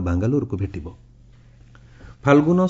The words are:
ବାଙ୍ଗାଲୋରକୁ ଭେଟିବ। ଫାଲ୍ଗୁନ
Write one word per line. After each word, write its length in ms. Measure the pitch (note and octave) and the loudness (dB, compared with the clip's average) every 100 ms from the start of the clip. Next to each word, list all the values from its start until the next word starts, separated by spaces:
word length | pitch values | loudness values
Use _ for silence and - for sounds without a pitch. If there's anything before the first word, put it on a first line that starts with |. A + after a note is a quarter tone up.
| F2 | 0
ବାଙ୍ଗାଲୋରକୁ 480 | F2 G#2+ C#3+ - F#2+ | -2 0 -2 -4 -6
ଭେଟିବ। 240 | G2 F2+ D#2+ - - - - - - - - - - - - - | -6 -8 -14 -18 -20 -20 -20 -20 -20 -20 -20 -20 -20 -20 -20 -4
ଫାଲ୍ଗୁନ 360 | C#3 D3 D3+ F3+ F3+ | 2 4 4 2 0